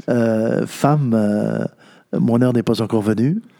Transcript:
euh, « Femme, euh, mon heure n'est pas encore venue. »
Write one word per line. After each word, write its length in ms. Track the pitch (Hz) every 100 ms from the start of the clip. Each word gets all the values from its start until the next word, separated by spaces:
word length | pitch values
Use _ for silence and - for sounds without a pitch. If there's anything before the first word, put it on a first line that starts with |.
| -
euh, « 580 | 120 113 110 113 120 110
Femme, 460 | - 139 151 131
euh, 500 | 113 104 104 110 - - _ - - - -
mon 240 | 123 117
heure 100 | 127
n'est 100 | 120
pas 180 | 110 110
encore 220 | 110 113
venue. » 400 | 104 107 127 202 -